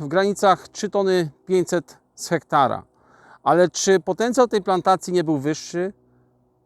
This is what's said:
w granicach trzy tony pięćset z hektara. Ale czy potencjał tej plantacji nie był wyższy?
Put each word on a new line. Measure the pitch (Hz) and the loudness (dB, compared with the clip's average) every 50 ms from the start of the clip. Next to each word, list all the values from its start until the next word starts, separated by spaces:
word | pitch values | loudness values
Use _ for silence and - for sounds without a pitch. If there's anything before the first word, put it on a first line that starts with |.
w | 151 139 | -10 -4
granicach | 139 185 196 202 196 - - 196 180 - - - | -2 0 0 0 -2 0 2 2 2 2 0 -16
trzy | _ - - 202 | _ -10 -8 -4
tony | - 202 196 190 185 180 170 151 - _ _ | -2 -2 0 0 0 0 0 -2 -6 _ _
pięćset | - 185 185 170 - 180 175 - _ - _ _ _ _ | -2 -2 -2 0 0 -2 -4 -4 _ -20 _ _ _ _
z | - - - | -16 -8 -4
hektara. | 175 151 - - - 147 135 117 107 98 - _ _ _ _ _ _ _ _ - - - - | -4 -4 -4 -2 2 2 2 2 0 -4 -8 _ _ _ _ _ _ _ _ -20 -20 -6 0
Ale | 135 151 170 180 170 | 2 4 4 4 2
czy | - - - 196 190 185 | 2 -2 0 2 2 2
potencjał | - - 180 - 220 247 226 277 247 233 | 2 -2 -4 -2 -2 -2 2 2 2 2
tej | - 214 185 | 2 -4 -2
plantacji | 208 190 180 160 190 190 - - 190 180 | 0 -2 0 2 2 0 0 0 -2 -2
nie | 180 160 | -2 0
był | 156 160 143 | 0 -2 -2
wyższy? | 131 147 156 - - - - 170 180 190 208 _ _ _ _ _ _ _ _ _ _ _ _ _ _ | -2 -4 -4 -4 -8 -10 -6 -6 -6 -6 -8 _ _ _ _ _ _ _ _ _ _ _ _ _ _